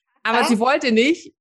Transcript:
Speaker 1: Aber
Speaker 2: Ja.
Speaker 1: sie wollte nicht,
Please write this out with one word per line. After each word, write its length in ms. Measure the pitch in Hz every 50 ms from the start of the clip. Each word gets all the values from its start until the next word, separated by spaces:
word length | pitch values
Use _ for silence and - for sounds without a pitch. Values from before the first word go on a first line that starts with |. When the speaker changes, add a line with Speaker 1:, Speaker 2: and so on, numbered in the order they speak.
| _ _ _ _ _
Speaker 1:
Aber 160 | 214 226 240
Speaker 2:
Ja. 40 | 254
Speaker 1:
sie 140 | 294 240 202
wollte 320 | 226 254 285 311 294 262
nicht, 420 | 226 220 233 277 339 - - - - _